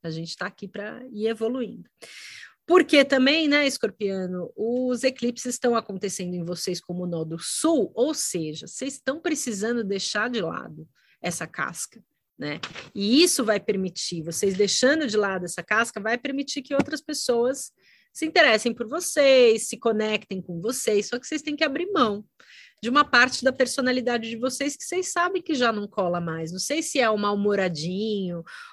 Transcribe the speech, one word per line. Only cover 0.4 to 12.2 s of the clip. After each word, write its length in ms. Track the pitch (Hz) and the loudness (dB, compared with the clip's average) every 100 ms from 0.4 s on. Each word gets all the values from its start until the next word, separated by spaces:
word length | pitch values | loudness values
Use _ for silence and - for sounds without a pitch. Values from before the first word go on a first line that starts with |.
| 185 | -10
aqui 200 | - 196 | -10 -14
pra 380 | - 208 233 262 | -10 -12 -12 -12
ir 160 | 208 220 | -4 -4
evoluindo. 600 | 220 226 262 220 - - _ - - - - - _ - | -2 -4 -2 -6 -10 -20 _ -20 -18 -18 -18 -20 _ 4
Porque 380 | 359 - 285 | 4 6 6
também, 460 | 277 269 262 320 302 | 6 6 4 4 4
né, 180 | 294 277 | 4 2
escorpiano, 800 | 269 208 - 202 190 180 180 170 - | 0 -4 -2 -4 -2 -4 -6 -8 -4
os 480 | 226 247 254 247 | -2 0 0 0
eclipses 520 | 262 262 240 240 247 - | -2 0 -4 -4 -8 -2
estão 200 | 247 233 | 0 0
acontecendo 600 | 220 190 196 - 180 180 | -2 -6 -6 -6 -6 -6
em 100 | 170 | -6
vocês 340 | 175 - 175 | -6 -4 -6
como 260 | - 175 180 | -6 -6 -4
nó 200 | 165 160 | -4 -4
do 140 | 165 | -6
sul, 520 | - - 320 311 196 - | -6 0 2 2 2 0
ou 180 | 285 | 0
seja, 520 | 302 - 170 156 156 - | 0 -4 -4 -6 -8 -12
vocês 280 | - 269 | -10 -8
estão 260 | - - 311 | -6 -6 -4
precisando 640 | 349 311 254 196 220 240 | -2 -2 -4 -4 -2 -2
deixar 460 | 196 196 - 208 240 | -2 -4 -2 -2 -2
de 120 | 233 | -2
lado 460 | 165 165 - 156 160 _ _ _ | -4 -6 -10 -16 -18 _ _ _
essa 240 | 147 - - | -6 -6 -8
casca, 560 | - 143 170 - - _ _ | -6 -6 -8 -12 -14 _ _